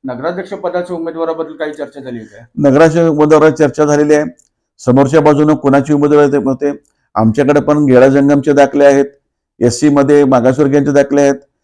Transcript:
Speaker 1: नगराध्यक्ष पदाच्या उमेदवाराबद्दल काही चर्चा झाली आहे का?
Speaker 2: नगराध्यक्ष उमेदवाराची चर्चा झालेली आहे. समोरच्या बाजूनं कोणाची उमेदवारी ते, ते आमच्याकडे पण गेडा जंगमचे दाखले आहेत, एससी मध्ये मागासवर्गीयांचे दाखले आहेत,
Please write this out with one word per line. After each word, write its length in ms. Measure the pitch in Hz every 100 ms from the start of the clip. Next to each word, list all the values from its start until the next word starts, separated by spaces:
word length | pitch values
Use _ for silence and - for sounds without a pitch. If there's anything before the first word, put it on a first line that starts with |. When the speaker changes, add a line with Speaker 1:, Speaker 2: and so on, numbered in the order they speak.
Speaker 1:
नगराध्यक्ष 460 | 131 123 156 180 185
पदाच्या 460 | 196 185 180 175 175
उमेदवाराबद्दल 580 | 165 160 165 160 156
काही 180 | 156 151
चर्चा 280 | 147 143 143
झाली 180 | 127 120
आहे 80 | 107
का? 420 | 104 117 - 143
Speaker 2:
नगराध्यक्ष 420 | 135 160 160 165
उमेदवाराची 460 | 147 151 156 156 156
चर्चा 280 | 147 -
झालेली 300 | 151 147 151
आहे. 100 | 151 151 - _ _ _ _
समोरच्या 420 | - 127 143 160
बाजूनं 340 | 151 143 151
कोणाची 380 | 151 143 143 139
उमेदवारी 400 | 147 147 147 143
ते, 220 | 143 131
ते 280 | 131 143 143 _ _ _
आमच्याकडे 460 | - 113 110 139 147
पण 160 | - 147
गेडा 300 | 143 127 135
जंगमचे 440 | 139 139 143 143
दाखले 320 | 135 139 143
आहेत, 200 | 143 139 143 _ _ _ _ _
एससी 280 | 120 113 151
मध्ये 360 | 143 135 147
मागासवर्गीयांचे 680 | 139 127 123 127 143 143 139
दाखले 280 | 139 139 143
आहेत, 140 | 139 143 _ _